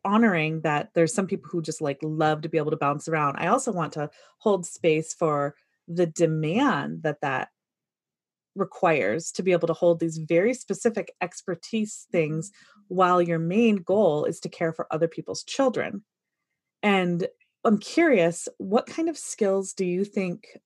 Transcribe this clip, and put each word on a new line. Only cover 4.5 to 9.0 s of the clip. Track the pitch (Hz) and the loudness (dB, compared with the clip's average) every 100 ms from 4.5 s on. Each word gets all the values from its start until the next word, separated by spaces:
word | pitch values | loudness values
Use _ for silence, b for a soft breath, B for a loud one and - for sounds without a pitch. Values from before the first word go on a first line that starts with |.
| 196 170 | 0 -2
space | - 170 156 160 | -2 2 2 -2
for | - 165 147 143 - _ _ - | -2 0 0 -2 -6 _ _ -10
the | 170 170 | -2 -2
demand | 160 165 160 156 196 285 156 143 165 | 2 2 2 0 0 0 0 -4 -4
that | 160 147 | -4 -4
that | 147 131 - _ _ _ _ _ _ _ _ _ _ - | -2 -4 -6 _ _ _ _ _ _ _ _ _ _ -4
requires | 180 - 180 156 | -4 0 2 4